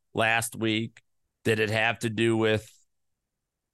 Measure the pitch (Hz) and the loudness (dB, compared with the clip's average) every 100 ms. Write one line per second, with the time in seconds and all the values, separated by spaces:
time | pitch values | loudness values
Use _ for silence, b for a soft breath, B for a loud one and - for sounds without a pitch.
0 | _ 107 113 113 110 98 110 110 113 - | _ -2 0 0 -2 -4 -2 -2 -4 -12
1 | _ _ _ _ - 107 107 110 110 113 | _ _ _ _ -2 0 0 0 0 -2
2 | 117 107 113 113 110 107 - - _ _ | -4 0 0 2 2 0 -2 -20 _ _
3 | _ _ _ _ _ _ _ | _ _ _ _ _ _ _